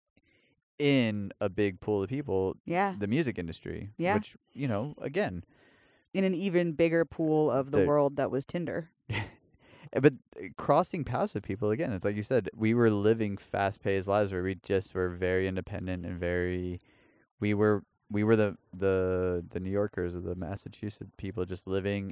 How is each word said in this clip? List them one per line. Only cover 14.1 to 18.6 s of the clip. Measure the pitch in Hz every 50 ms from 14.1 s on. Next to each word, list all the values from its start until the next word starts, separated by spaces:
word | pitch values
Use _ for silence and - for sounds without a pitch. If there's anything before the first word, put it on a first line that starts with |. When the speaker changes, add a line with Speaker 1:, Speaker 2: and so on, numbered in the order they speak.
| 98 107 104 98
Speaker 1:
where | 98 90
we | 90 95 95
just | 87 - - 101 95 - - -
were | 92 90 90
very | 87 90 92 90 92 92 95
independent | 95 92 92 87 - 101 95 92 92 92 90 85
and | 92 92 87
very, | 90 87 90 90 90 90 90 90 90 90 90 90 - _ _ _ _ _ _ _ _ _ _ -
we | 104 104 104
were, | 101 107 107 104 101 - _ _ _ _ -
we | 104 104 107
were | 110 113
the, | 107 104 101 - -